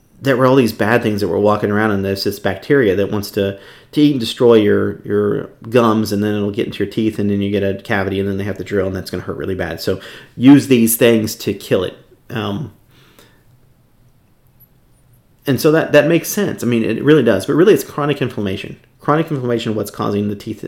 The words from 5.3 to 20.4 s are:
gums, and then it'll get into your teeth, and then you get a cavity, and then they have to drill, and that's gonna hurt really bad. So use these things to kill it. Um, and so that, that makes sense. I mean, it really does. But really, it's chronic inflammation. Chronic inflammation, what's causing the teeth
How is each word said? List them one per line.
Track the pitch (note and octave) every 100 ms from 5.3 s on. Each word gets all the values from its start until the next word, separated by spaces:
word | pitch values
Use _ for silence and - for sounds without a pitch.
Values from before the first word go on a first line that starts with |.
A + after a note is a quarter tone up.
| G#2 - - A2+
gums, | A#2+ A#2 A2 G#2+
and | G2+
then | G#2 G#2
it'll | G2+
get | G2+ -
into | -
your | G2+
teeth, | - A2+ G#2+
and | G2+
then | G2+
you | G2+
get | G2+
a | G2 F#2+
cavity, | - G2+ F#2+ F#2+
and | G2
then | G2
they |
have | G2+ -
to |
drill, | F#2 G2+ F#2+
and | F#2+
that's | F2+
gonna | F#2
hurt | - -
really | F2 F#2
bad. | E2+ E2
So | - F2 - - - -
use | B2 C#3+ -
these | B2 A2+ -
things | A#2+ A2+ G#2+ -
to | - G2+
kill | - G#2+
it. | F2+ - _ _ -
Um, | A2 G#2 G2+ G#2 - _ _ _ _ _ _ _ _ _ _ _ _ _ _ _ _ _ _ _ _ _ _ _ _ _ _ -
and | B2
so | D#3
that, | D#3 -
that | D3 C#3+
makes | E3 -
sense. | - G3 G#2+
I | A2+
mean, | A#2
it | A2 A2+
really | C#3 D#3
does. | A#2 F#2+ -
But | C#3+
really, | G3+
it's | D#3+
chronic | - - D3 C#3
inflammation. | B2 - G2 F#2+ - - _ _
Chronic | - C#3+ -
inflammation, | C#3+ A#2+ A#2 A2+
what's | G#2+ G2+
causing | - A2 G2+ G#2
the |
teeth | G#2